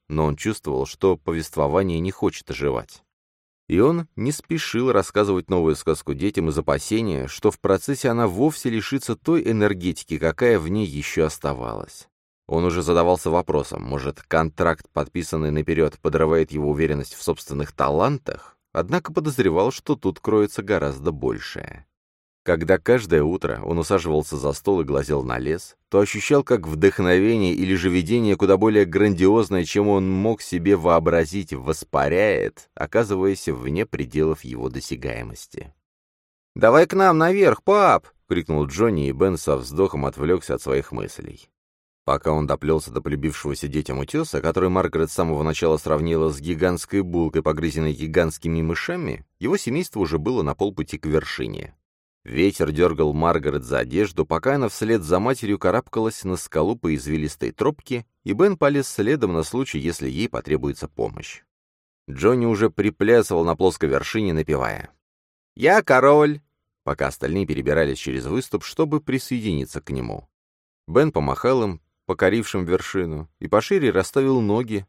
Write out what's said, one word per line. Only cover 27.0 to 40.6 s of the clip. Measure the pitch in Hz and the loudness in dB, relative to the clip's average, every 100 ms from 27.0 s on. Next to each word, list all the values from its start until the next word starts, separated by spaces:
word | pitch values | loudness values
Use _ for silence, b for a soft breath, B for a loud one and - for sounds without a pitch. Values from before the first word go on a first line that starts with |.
| 90 90 107 113 92 | 4 4 4 2 0
или | - 92 | 0 0
же | 95 92 | 0 2
видение | 90 82 120 110 92 | 0 2 0 2 2
куда | 98 95 | 4 4
более | 110 104 90 | 4 4 4
грандиозное, | 92 104 87 92 110 98 95 | 4 2 4 4 4 2 -2
чем | 85 104 104 | -2 0 2
он | 98 95 | 2 2
мог | 95 107 110 | 0 0 -2
себе | - 90 87 | -4 -2 2
вообразить, | 98 85 82 82 82 78 98 85 | 4 4 4 4 2 0 -4 -8
воспаряет, | 69 64 80 - 71 71 87 107 76 50 - - | -6 -4 -4 -4 -2 0 2 2 2 -2 -6 -16
оказываясь | - 71 113 110 95 95 95 - | -10 -2 0 0 2 0 0 -4
вне | 64 64 80 | -6 -4 -4
пределов | 113 - 67 73 78 78 | -4 -6 -6 0 0 -2
его | 62 62 64 | -6 -8 -8
досягаемости. | 65 - 64 67 58 57 - - - - _ _ _ _ _ _ _ _ | -8 -10 -10 -8 -8 -10 -14 -18 -16 -18 _ _ _ _ _ _ _ _
«Давай | - 107 139 180 | 4 6 8 6
к | |
нам | 190 190 160 | 6 4 6
наверх, | 165 196 175 110 | 4 6 4 4
пап!» | - 208 185 98 - _ - | 4 4 6 4 0 _ -4
крикнул | 87 78 78 | -2 0 -2
Джонни, | 71 76 117 90 69 | -2 0 2 2 -2
и | |
Бен | 65 95 85 | 2 0 2
со | - 69 | 0 -2
вздохом | 64 73 95 73 67 | -2 0 0 0 -4
отвлекся | 67 76 90 - | -2 0 0 -2
от | 67 | -6